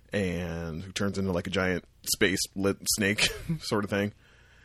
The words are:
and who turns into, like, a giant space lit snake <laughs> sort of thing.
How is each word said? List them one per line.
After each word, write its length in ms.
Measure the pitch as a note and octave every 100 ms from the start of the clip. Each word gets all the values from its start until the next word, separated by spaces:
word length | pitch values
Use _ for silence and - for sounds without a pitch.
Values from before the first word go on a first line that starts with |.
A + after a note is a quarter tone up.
| -
and 680 | G#2 F#2 E2+ F2 E2+ E2 D#2+
who 80 | F#2+
turns 260 | - G2+ F#2+
into, 140 | F#2+
like, 160 | F2 F#2
a 20 |
giant 340 | F#2 F#2 F2 - - -
space 260 | - F#2+ F#2+ - G2
lit 220 | G2 F#2+ -
snake 380 | - G2 G#2 - - -
<laughs> 160 | D#3+
sort 220 | - G#2+
of 60 | G2+
thing. 240 | G2+ G#2 - - - - -